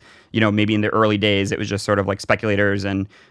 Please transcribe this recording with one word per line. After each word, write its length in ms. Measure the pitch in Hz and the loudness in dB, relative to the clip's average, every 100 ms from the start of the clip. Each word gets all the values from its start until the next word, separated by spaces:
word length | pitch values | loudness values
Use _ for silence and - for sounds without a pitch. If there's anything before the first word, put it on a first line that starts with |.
| - - _ | -18 -20 _
you 80 | 110 | 0
know, 120 | 110 | 2
maybe 220 | 104 107 | 2 2
in 80 | 107 | 2
the 80 | 104 | 0
early 280 | 110 107 104 | 2 2 2
days, 320 | 104 98 98 | 2 2 0
it 80 | 101 | -4
was 100 | 104 | -4
just 160 | 101 | -4
sort 140 | - 101 | 0 0
of, 80 | 98 | 0
like, 140 | 98 | -4
speculators 640 | - 107 110 101 101 101 | -2 -2 0 0 0 0
and, 240 | 98 98 98 - - | -4 -4 -6 -12 -20